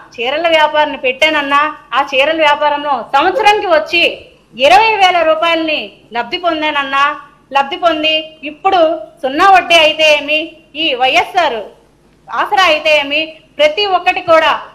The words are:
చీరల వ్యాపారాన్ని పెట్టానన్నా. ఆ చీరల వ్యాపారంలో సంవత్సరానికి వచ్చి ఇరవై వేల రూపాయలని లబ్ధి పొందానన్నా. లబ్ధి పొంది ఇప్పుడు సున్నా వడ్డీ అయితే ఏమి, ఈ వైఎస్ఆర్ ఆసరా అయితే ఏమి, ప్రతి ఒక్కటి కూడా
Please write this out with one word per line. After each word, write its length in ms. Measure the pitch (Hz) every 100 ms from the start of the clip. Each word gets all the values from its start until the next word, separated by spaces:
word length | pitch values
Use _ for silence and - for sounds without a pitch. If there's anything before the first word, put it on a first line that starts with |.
| -
చీరల 340 | - 233 294 339
వ్యాపారాన్ని 500 | 320 302 302 294 269
పెట్టానన్నా. 800 | 262 262 311 311 277 285 302 302 -
ఆ 120 | 240 277 262
చీరల 220 | 285 320
వ్యాపారంలో 680 | 302 294 294 285 294 254 202 269
సంవత్సరానికి 500 | 339 381 415 415 403
వచ్చి 580 | 311 311 339 311 - - _ _ 214
ఇరవై 380 | 269 370 440 427
వేల 260 | 370 359
రూపాయలని 680 | 320 311 339 330 320 302 208 - _
లబ్ధి 240 | 226 233 349
పొందానన్నా. 840 | 349 311 311 285 269 277 285 294 - _ _
లబ్ధి 240 | 269 277 359
పొంది 600 | 349 311 311 311 311 -
ఇప్పుడు 560 | 285 302 381 381 320 330 - _
సున్నా 280 | 254 285 392
వడ్డీ 260 | 381 - 339
అయితే 420 | 311 311 311 294
ఏమి, 340 | 285 311 330 - _ 294
ఈ 180 | 320
వైఎస్ఆర్ 640 | 247 262 311 359 381 320 233 190 - _ _ _ _ -
ఆసరా 300 | 240 - 392
అయితే 340 | 359 311 311 302
ఏమి, 360 | 277 294 311 - _ -
ప్రతి 280 | 302 302 415
ఒక్కటి 360 | 359 359 370
కూడా 400 | 359 320 311 226 -